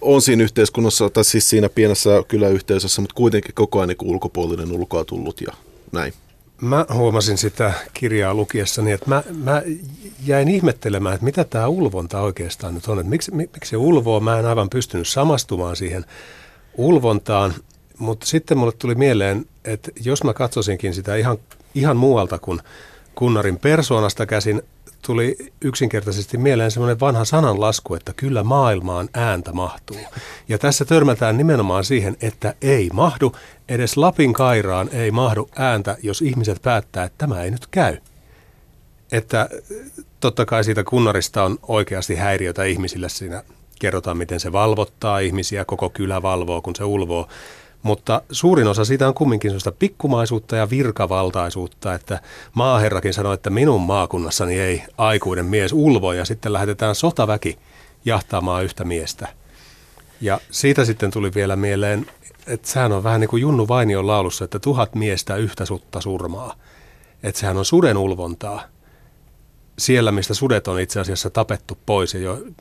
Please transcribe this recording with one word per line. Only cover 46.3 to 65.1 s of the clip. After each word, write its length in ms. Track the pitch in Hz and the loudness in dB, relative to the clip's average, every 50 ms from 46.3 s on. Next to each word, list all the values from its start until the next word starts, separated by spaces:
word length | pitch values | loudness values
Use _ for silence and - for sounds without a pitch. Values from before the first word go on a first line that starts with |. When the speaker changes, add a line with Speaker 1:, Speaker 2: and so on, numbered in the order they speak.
| 92 90 87 87 87 85 - | -2 -2 -2 -4 -4 -6 -6
Speaker 2:
kun 140 | 90 87 | -8 -8
se 80 | - 104 | -6 -4
ulvoo. 440 | 101 104 98 92 85 85 85 82 - - - - - - - - - _ _ - | -2 -2 -2 -2 -2 -2 -4 -4 -6 -12 -20 -20 -20 -20 -20 -20 -20 _ _ -2
Mutta 380 | 107 104 - - - 110 120 - - | -2 -2 -2 0 -2 -2 -2 -2 -6
suurin 360 | 127 - - 175 185 151 117 | -6 2 4 4 6 6 4
osa 180 | 104 101 113 107 | 4 4 2 2
siitä 240 | 107 135 131 135 135 | 2 2 2 2 2
on 60 | 131 | 2
kumminkin 360 | - 156 139 117 104 - 104 | 2 2 2 2 2 0 -2
sellaista 220 | 98 98 - 98 92 | -4 -2 -4 -6 -2
pikkumaisuutta 840 | - 190 196 - - - 139 131 117 117 110 120 110 - - 120 | 0 -2 -2 -2 -2 -2 0 0 0 0 0 -2 -4 -4 -2 -2
ja 140 | 113 110 104 | 0 0 0
virkavaltaisuutta, 1200 | 123 135 135 117 104 - 101 90 95 92 95 92 90 98 87 87 - 92 90 85 - - - 101 90 | 0 0 0 0 0 -2 -2 0 0 0 0 0 0 -2 -4 -4 -4 -8 -10 -10 -12 -10 -8 -6 -6
että 260 | 85 - - 101 90 - - - - - - - | -6 -6 -6 -8 -8 -8 -12 -20 -20 -18 -8 -2
maaherrakin 600 | 113 123 131 127 110 107 107 101 92 - 101 87 | 0 2 4 4 4 4 2 2 0 -2 -2 -2
sanoi, 200 | 107 98 101 98 | 0 -2 -2 -2
että 160 | 92 - 104 | -2 -2 -2
minun 300 | 95 110 143 156 127 98 | 0 2 4 4 4 4
maakunnassani 800 | 90 87 98 101 90 - - 90 85 80 - - 98 90 90 92 | 2 2 2 2 0 0 -2 -4 -4 -4 -4 -2 -2 -2 0 0
ei 220 | 95 92 90 82 - - - - | 0 0 -2 -4 -6 -10 -4 0
aikuinen 480 | 113 110 107 101 - 92 92 90 87 | 0 2 2 2 0 -2 -2 -2 -2
mies 260 | 90 104 107 98 90 - | 0 0 0 0 2 2
ulvo, 400 | 156 147 156 131 101 95 92 87 | 2 4 4 4 4 2 0 -2
ja 120 | 90 90 | -2 -4
sitten 280 | - 113 - - 110 104 | -4 -6 -6 -4 -4 -2
lähetetään 420 | 95 101 104 104 - 113 110 101 | -2 -2 -2 -2 -2 0 -2 0
sotaväki 640 | - - 170 160 - 117 107 107 107 - 82 76 - _ - - - - - - _ - | 0 0 0 2 2 0 0 0 -2 -2 -6 -8 -8 _ -20 -20 -20 -20 -20 -20 _ -4
jahtaamaan 600 | 117 113 98 - - - 92 90 92 90 90 95 | -2 -2 -2 -2 -2 -4 -2 -2 0 -2 -2 -2
yhtä 200 | 90 - - 90 | -4 -4 -6 -6
miestä. 440 | 87 87 82 78 - - - - - - - - - - - - - - - - - - - - - - - | -4 -4 -4 -6 -8 -10 -12 -12 -14 -14 -18 -20 -20 -20 -20 -20 -20 -20 -20 -20 -20 -20 -20 -20 -20 -14 -6
Ja 200 | 110 101 95 - - - | -2 -2 -2 -2 -4 -8
siitä 340 | - - - 139 139 143 127 | -6 0 2 2 4 4 4
sitten 260 | 117 110 - 107 98 | 2 2 0 -2 -2
tuli 240 | - 110 101 95 92 | -2 -2 -2 -2 0
vielä 220 | 104 98 98 98 | 0 0 0 0
mieleen, 500 | 98 101 101 101 98 104 104 104 101 - - - _ - - - - - | 0 0 0 0 0 0 0 0 -2 -4 -8 -14 _ -20 -20 -20 -18 -10
että 220 | - 123 - - - | -8 -8 -8 -6 -4
sehän 240 | - 131 127 113 104 | -2 0 2 2 2
on 120 | 95 98 | 2 2
vähän 160 | 113 113 110 | 2 2 2
niin 80 | 110 107 | 2 2
kuin 120 | - 117 | 2 2
Junnu 280 | 131 151 147 120 110 107 | 2 2 2 2 2 2
Vainion 380 | 120 127 117 107 101 98 95 | 2 2 4 2 2 2 2
laulussa, 380 | 101 107 104 92 90 - - 95 | 2 2 2 0 0 -2 -6 -8
että 140 | 85 - 101 | -8 -8 -4
tuhat 360 | - 143 143 127 110 - - | -2 0 2 2 0 0 -2
miestä 420 | 110 107 104 | -2 -2 -2